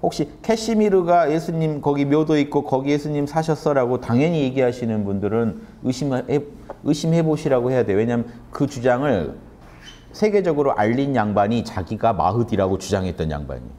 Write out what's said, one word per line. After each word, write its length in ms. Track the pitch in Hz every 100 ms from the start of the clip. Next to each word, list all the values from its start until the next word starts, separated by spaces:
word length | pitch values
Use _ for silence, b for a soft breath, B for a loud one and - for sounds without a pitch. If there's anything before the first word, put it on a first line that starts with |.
혹시 260 | 175 170 151 -
캐시미르가 880 | - 226 226 220 214 190 170 175 151
예수님 500 | 160 165 165 160 147
거기 240 | 147 143 143
묘도 320 | 151 156 156
있고 260 | 143 147
거기 280 | 139 131 139
예수님 340 | 147 151 147 143
사셨어라고 760 | 160 160 147 151 139 123 123
당연히 400 | 123 120 156 165
얘기하시는 640 | 131 135 127 120 117 107
분들은 580 | 98 98 101 113 113 - B B
의심해, 400 | 131 127 143 127 - 143 143 - B -
의심해보시라고 880 | - 151 165 165 165 151 156 131 120
해야 120 | 127
돼요. 140 | 107 98
왜냐하면 300 | 117 120 117 B B
그 160 | - 143
주장을 680 | - 123 123 147 107 73 - - - B B B B B
세계적으로 600 | - 220 202 180 147 139
알린 420 | - 107 123 139 131
양반이 480 | 107 104 101 117
자기가 500 | 107 - 90 110 113
마흐디라고 640 | 107 92 107 113 101 95 95
주장했던 540 | - 101 92 85 80
양반이에요. 380 | 73 69 64 60